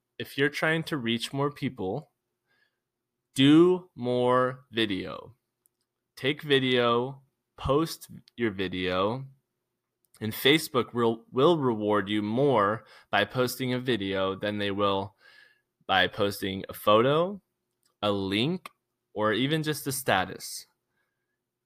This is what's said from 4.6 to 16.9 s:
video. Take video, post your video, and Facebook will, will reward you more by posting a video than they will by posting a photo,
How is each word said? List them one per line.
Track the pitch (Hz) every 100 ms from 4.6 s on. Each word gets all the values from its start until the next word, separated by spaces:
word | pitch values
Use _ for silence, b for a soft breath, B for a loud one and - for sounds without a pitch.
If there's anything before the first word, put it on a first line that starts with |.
| _
video. | 110 107 92 87 - - - _ _ _ _ _ _ _ -
Take | 131 151
video, | 147 135 131 123 120 120 131 135 _ _ _ -
post | 139 143 160 - - - - -
your | 113
video, | 98 92 92 90 92 101 131 135 - _ _ _ _ _ _ _ -
and | 110
Facebook | - 135 156 - 123 107
will, | 120 117 113 -
will | 123 160 165
reward | 131 107 104 104 98
you | 107
more | 104 120 143 113 101 113 B B _
by | 104
posting | 104 127 123 - 127
a | 127
video | 127 110 98 95 95
than | 95 104 104
they | 101
will | 98 101 98 101 b b b b b b _ -
by | 92 92
posting | - 101 - 98 95 -
a |
photo, | - 104